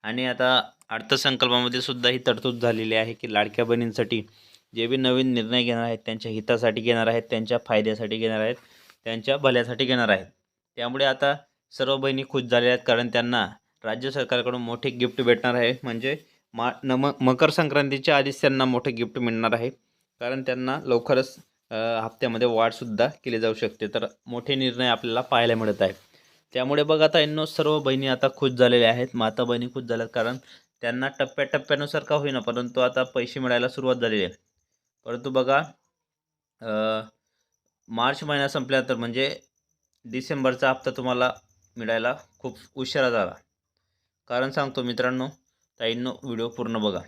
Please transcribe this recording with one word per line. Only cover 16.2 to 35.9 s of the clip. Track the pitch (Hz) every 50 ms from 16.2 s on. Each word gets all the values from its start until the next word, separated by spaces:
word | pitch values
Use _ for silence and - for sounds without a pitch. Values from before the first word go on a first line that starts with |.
| - _ _ _ _ _ -
मा-, | 113 117 123 123 - -
नम-, | 135 127 127 139 143 135 -
मकर | 131 127 127 123 156 151
संक्रांतीच्या | 151 - 165 147 131 143 143 135 139 135 131 - 151
आधीच | 139 139 139 135 -
त्यांना | - 139 135 131 131
मोठे | 131 123 123 - 139
गिफ्ट | 120 113 117 107 - 135
मिळणार | 120 117 113 113 113 110 113
आहे, | 117 117 131 131 _ _ _ _ _ _ _ _ _
कारण | 120 123 131 135
त्यांना | 127 131 123 127 127 131 131 156 -
लवकरच, | 135 123 117 120 - 139 127 131 131 - - - _ _ _ _ _
अ, | 113
हप्त्यामध्ये | 110 113 117 117 113 110 113 - _ 135 123 113 113 123
वाढसुद्धा | 123 117 110 113 117 110 - 123 117 107 104 117
केली | 147 151 _ _ 131 117 113
जाऊ | 113 113 110
शकते. | 110 117 107 - _ 113
तर | 104 - 117 113 117 - _ _
मोठे | - 120 120 120 - 143
निर्णय | 135 131 127 117 120 127
आपल्याला | 123 117 117 - 120 113 120
पाहायला | 131 - 135 120 117 117 113
मिळत | 113 113 107 101 98
आहेत. | 101 92 98 - _ _ _ _ _ _ _ _ _ _ _
त्यामुळे | 123 127 135 143 147 147
बघा | 151 160 156 156
ताईंनो, | 156 - 170 151 151 151 156 156
सर्व | 151 - - 151 151 156 151
बहिणी | 143 135 135 135 135
आता | 135 131 127 - 135 -
खुश | - 143 135
झालेल्या | 127 123 127 123 123 120 120 113
आहेत, | 117 123 123 127 -
माता | 123 113 110 110 - 123
बहिणी | 120 123 117 120 123 -
खुश | 135 123
झाल्यात, | 117 117 113 113 113 -
कारण | 120 110 117 127 127 _ - - - _ _ _ _
त्यांना | - 117 120 127 135
टप्प्याटप्प्यानुसार | 139 - - 139 120 - - 139 - - 143 135 - 147 139 147 147 - 156 -
का | - 151
होईना, | 147 143 143 131 127
परंतु | 107 120 117 120 123 120 - 131
आता | 123 123 127 131 127
पैसे | 127 - 131 123 123 - 139
मिळायला | 131 127 123 120 123 123
सुरुवात | - - 131 127 127
झालेली | 123 120 113 110 104 92
आहे. | 85 - _ _ _ _ _ _ _ _ _ _ _ _ _ _
परंतु | 117 120 120 123 139
बघा, | 131 131 127 131 135 143 160 156 - _ _ _